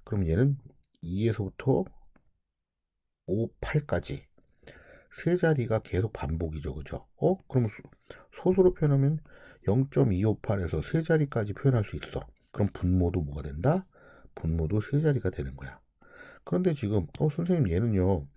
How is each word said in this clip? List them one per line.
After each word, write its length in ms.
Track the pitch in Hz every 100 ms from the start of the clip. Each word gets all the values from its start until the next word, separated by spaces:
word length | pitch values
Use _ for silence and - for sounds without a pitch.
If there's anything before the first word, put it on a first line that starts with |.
그럼 240 | - 104 85
얘는 300 | 85 139 139 - - _ _
이에서부터 840 | 82 92 113 107 95 - - 135 185 - - _ _ _ _ _ _ _ _ _ _ _
오팔까지 1040 | - 101 117 - - 151 147 87 - 135 - _ _ _ - - - - _ -
세 140 | 160 175
자리가 420 | 165 147 113 110
계속 320 | - 90 104
반복이죠. 640 | - 76 80 82 78 71
그죠? 340 | 69 73 - - _
어? 260 | 160 190 -
그럼 220 | 127 117
수-, 140 | - - _ _ - -
소수로 420 | - 180 185 185
표현하면 440 | - 151 139 135 156 - - - - -
영점이오팔에서 1160 | 107 135 - 131 90 107 104 - 98 85 80
세 180 | - 160
자리까지 540 | 160 160 143 120 104
표현할 300 | 98 139 120
수 120 | 101 76
있어. 240 | - - - _ _
그럼 160 | - 101
분모도 480 | - 90 92 87 90
뭐가 200 | 73 73
된다? 440 | 71 71 107 180 - _ - - -
분모도 480 | - 87 82 78 104
세 180 | - 143
자리가 300 | 156 135 92
되는 260 | - 67 65
거야. 240 | 67 - _ _ - - - -
그런데 300 | - 180 185
지금, 320 | 151 101 92 87 -
어, 120 | 151
선생님, 420 | 160 175 180 104
얘는요, 540 | 85 117 101 92 92 69